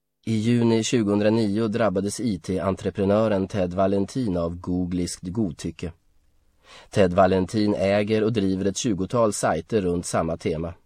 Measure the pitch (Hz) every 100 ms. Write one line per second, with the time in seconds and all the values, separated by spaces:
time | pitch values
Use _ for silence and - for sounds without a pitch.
0 | _ _ - 110 110 120 117 113 110 127
1 | 101 101 107 113 107 101 113 110 107 95
2 | 101 - 113 92 - 92 90 92 98 98
3 | 98 104 110 98 95 104 90 90 95 98
4 | 98 135 117 87 85 87 90 90 90 90
5 | 87 - 90 98 101 73 - - - -
6 | _ _ _ _ _ _ - - - -
7 | 95 87 95 95 92 110 104 104 95 101
8 | 107 110 107 117 95 95 98 95 127 90
9 | 92 120 113 - 120 82 - 113 92 87
10 | 90 113 82 82 107 78 85 90